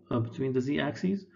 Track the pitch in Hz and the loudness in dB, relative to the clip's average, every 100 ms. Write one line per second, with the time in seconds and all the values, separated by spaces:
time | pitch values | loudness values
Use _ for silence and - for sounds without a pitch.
0 | - 123 113 - 131 127 127 151 139 - | -4 -2 0 -2 0 2 2 0 0 0
1 | 185 196 - | 0 -2 -4